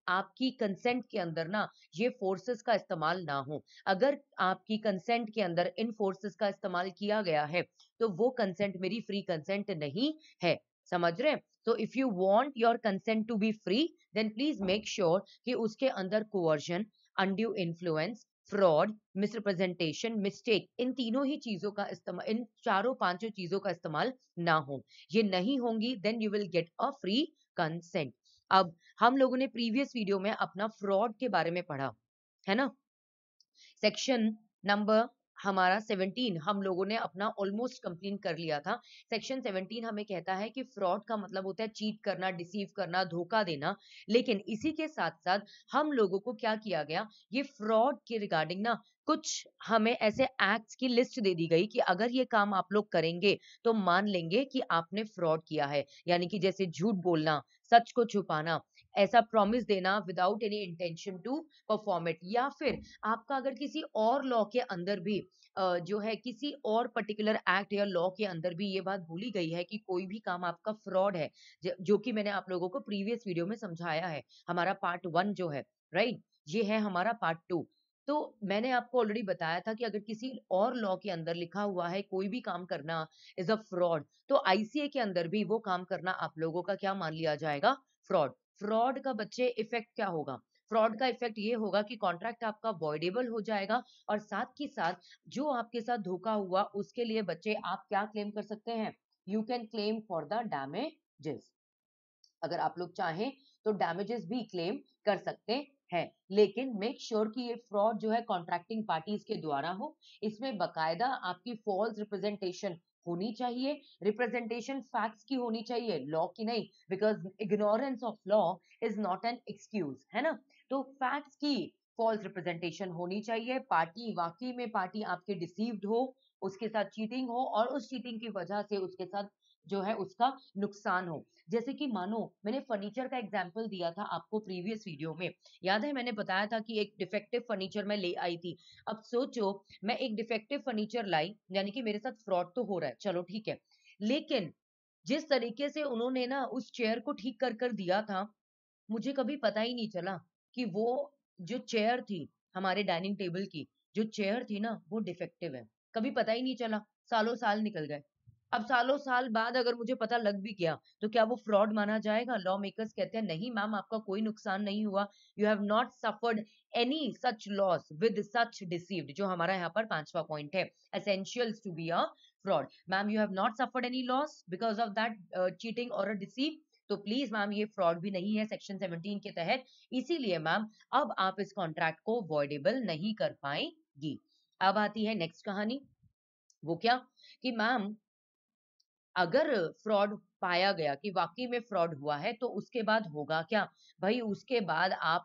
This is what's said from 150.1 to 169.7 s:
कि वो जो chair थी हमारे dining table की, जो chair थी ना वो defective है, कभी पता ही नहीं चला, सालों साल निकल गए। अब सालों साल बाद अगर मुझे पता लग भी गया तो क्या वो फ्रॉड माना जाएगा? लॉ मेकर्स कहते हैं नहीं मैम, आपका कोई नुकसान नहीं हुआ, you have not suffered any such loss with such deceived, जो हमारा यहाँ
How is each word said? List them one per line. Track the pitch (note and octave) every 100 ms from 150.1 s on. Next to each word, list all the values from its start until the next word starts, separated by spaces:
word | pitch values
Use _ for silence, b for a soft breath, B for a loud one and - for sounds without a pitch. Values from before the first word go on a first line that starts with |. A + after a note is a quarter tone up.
| F3+ - _ _ -
कि | A#3+
वो | F3 A3+ C4 C#4+ _ _ -
जो | F3 A#3+
chair | - A3+ G#3+ B3
थी | G#3+ F#3+ C#3+ _ _
हमारे | F#3 F#3+ F#3
dining | G3 E3+ F#3+ G3+
table | F#3 F3 G3
की, | D3+ C3 _ _
जो | F#3+
chair | A3 G#3+ G3 A3 B3+
थी | G#3
ना | A3+ G3 D#3+
वो | G#3+
defective | F#3+ E3+ E3+ - E3+
है, | C3 A2+ _ _
कभी | A3+ A3
पता | C4 G#3+
ही | A#3
नहीं | C4 B3+
चला, | A3+ G#3+ G#3 _ -
सालों | A#3 G#3+ A#3+
साल | A3+ G#3+
निकल | G#3+ F#3+ D3
गए। | D3 - _ _ - -
अब | A#3+ A3
सालों | B3+ B3 C#4
साल | C4+ B3 B3+
बाद | A3 A3+ B3
अगर | A#3+
मुझे | A#3+ A#3
पता | B3+ A3 A#3+
लग | G#3+ G3+
भी | G3+
गया | G3 E3 D3 b b
तो | G#3+
क्या | A#3
वो | A3 B3
फ्रॉड | G#3 G3+ G#3+
माना | G#3+ G#3 A3
जाएगा? | G#3+ G#3+ B3 A#3
लॉ | F#3 G3
मेकर्स | G3+ - A3
कहते | - F#3 A3
हैं |
नहीं | G#3+ D#3+ A#3
मैम, | A3+ G#3
आपका | G#3 - A3
कोई | A3 G3
नुकसान | A3 G#3+ G#3+ F#3+
नहीं | G#3 G3+ G#3+
हुआ, | F#3+ G3+ b b -
you | G#3
have | G#3+ G3+
not | G#3+ B3+ -
suffered | A3+ A3 A#3 A3 G#3+ B B
any | A#3 B3 D#4 C4+ -
such | B3 A3 -
loss | G3 G3 D#3+ - D3+
with | A3 G3+ G#3
such | A#3+ A3+ - F3+
deceived, | E3+ E3+ F#3+ C#3 C#3+
जो | G3
हमारा | F3+ E3+
यहाँ | F#3+ F3